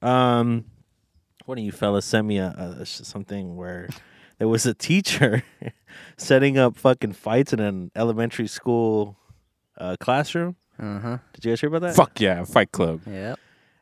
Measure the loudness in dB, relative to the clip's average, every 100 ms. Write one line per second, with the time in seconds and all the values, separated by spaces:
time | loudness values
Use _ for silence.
0 | 2 4 4 4 2 -2 -6 -18 _ _
1 | _ _ _ _ -12 -8 -8 -2 0 0
2 | 2 0 2 0 -2 -6 -12 -12 -14 -14
3 | -14 -14 -10 -10 -10 -10 -12 -12 -12 -16
4 | -20 _ _ -4 0 2 0 -2 0 0
5 | 2 0 2 0 -4 -12 -16 -16 _ -20
6 | -20 -6 2 4 6 4 4 4 2 2
7 | 0 -6 0 0 2 0 -2 -4 -6 -2
8 | -2 0 -2 -4 -8 -6 -2 2 2 0
9 | -2 -8 _ _ _ _ _ -12 -10 -6
10 | 0 0 0 -4 -6 -8 _ -14 -10 -8
11 | -8 -10 -12 -8 -4 -2 0 -2 2 4
12 | 4 4 0 0 2 2 2 0 -2 -2
13 | -8 -10 -10 -10 _ _ _ _